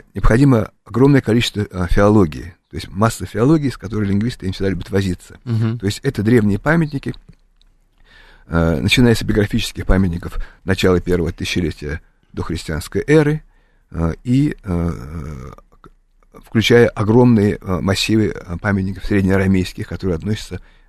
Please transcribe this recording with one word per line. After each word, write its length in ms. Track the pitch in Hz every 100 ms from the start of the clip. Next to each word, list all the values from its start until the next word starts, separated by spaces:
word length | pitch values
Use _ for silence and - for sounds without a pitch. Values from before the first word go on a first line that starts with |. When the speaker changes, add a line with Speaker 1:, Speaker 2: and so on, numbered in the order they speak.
| - -
Speaker 1:
необходимо 560 | - 117 143 120 98 - -
огромное 360 | 104 135 139
количество, 460 | 117 117 113 101 104
э, 180 | 90 90
филологии, 640 | - 101 107 87 65 87 - _
то 40 | 76
есть 120 | -
масса 400 | 90 113 - -
филологии, 420 | 101 123 160 139
с 80 | -
которой 280 | 92 107 101
лингвисты 420 | 101 117 - 95
не 40 |
всегда 180 | 95 98
любят 200 | 87 -
возиться. 480 | 95 98 87 - -
Speaker 2:
Мгм. 340 | 127 113 113 120
Speaker 1:
То 80 | 98
есть 140 | -
это 220 | 135 -
древние 340 | 104 120 104 98
памятники, 560 | - 165 156 139 - - - _ _ _ _ _ _ _ _ _ - _ -
э, 320 | 82 82 78
начиная 320 | 67 - 120
с 80 | 110
эпиграфических 640 | - 107 104 117 - - -
памятников 540 | 95 95 85 - - - -
начала 360 | - 95 95 90
первого 320 | 87 90 80
тысячелетия 680 | - 90 - 82 - 73 76 - _ _
дохристианской 720 | - - 80 - 78 - 98 -
эры, 380 | 156 147 156 - _ _ _ _
э, 220 | - 82 -
и, 340 | 123 127 147 -
э, 880 | 104 87 85 55 65 82 69 71 65 - _ _ - _ _ _ _ -
включая 440 | - 113 107 120 117
огромные, 720 | - 104 113 123 113 101 80
э, 180 | 98 90
массивы, 540 | 90 98 - 110 104
э, 240 | - - 87
памятников 460 | 107 98 95 95 -
среднеарамейских, 800 | 101 95 98 95 95 90 - 107
которые 280 | 87 98 80
относятся 440 | 90 107 - 90 - _